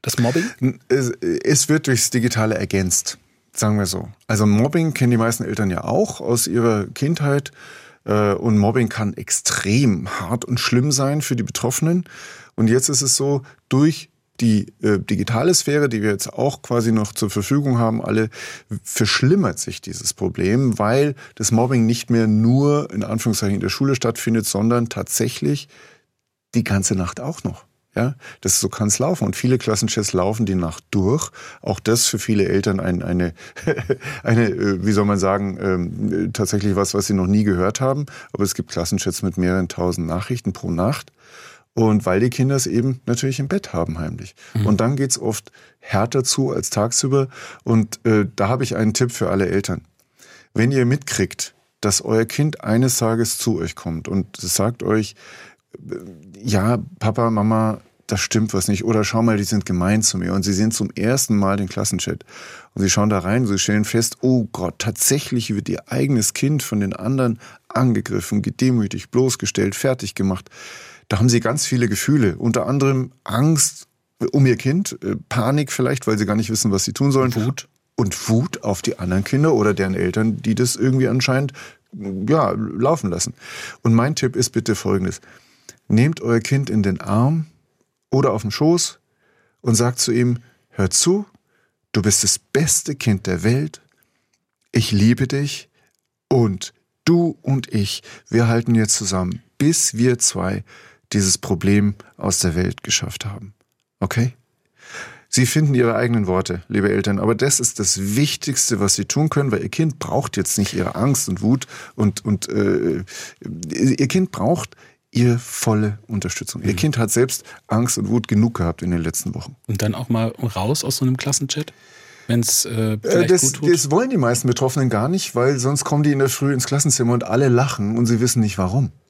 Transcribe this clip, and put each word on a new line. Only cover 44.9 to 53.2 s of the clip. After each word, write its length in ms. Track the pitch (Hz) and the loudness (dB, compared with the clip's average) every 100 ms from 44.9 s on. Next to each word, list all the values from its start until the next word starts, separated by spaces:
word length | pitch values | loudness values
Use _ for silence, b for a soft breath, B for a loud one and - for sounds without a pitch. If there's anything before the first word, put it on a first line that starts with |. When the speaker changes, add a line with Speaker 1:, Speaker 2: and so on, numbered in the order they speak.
Speaker 2:
geht's 240 | 139 135 - | 0 -2 -2
oft 320 | 113 107 - b b b | -4 -6 -10 b b b
härter 420 | - 98 113 135 | -4 -2 0 0
zu 300 | 127 - 135 | 0 0 0
als 180 | - - | -2 -4
tagsüber. 580 | - 110 - 135 139 131 B B B | -2 0 0 0 0 0 B B B
Und, 400 | - 113 107 - 117 | 2 2 2 -2 2
äh, 200 | 107 101 - | 2 2 0
da 100 | 98 | 0
habe 140 | 127 | 0
ich 140 | 127 101 | -2 0
einen 180 | 110 | 0
Tipp 160 | 107 123 | 2 -2
für 200 | - 95 | 0 0
alle 180 | 95 90 | 0 2
Eltern. 320 | 95 98 87 - _ B B B B B | 0 -2 -6 -8 _ B B B B B
Wenn 160 | - 120 | 0 2
ihr 140 | 135 | 4
mitkriegt, 720 | 120 143 - - 95 - - _ _ _ | 2 0 -4 -2 -2 -2 -12 _ _ _
dass 240 | 104 98 | -2 0
euer 220 | 113 110 113 | 0 0 0
Kind 360 | - 151 147 | 0 -2 -2
eines 360 | 107 113 131 - | 0 2 2 2
Tages 400 | 113 113 | 0 0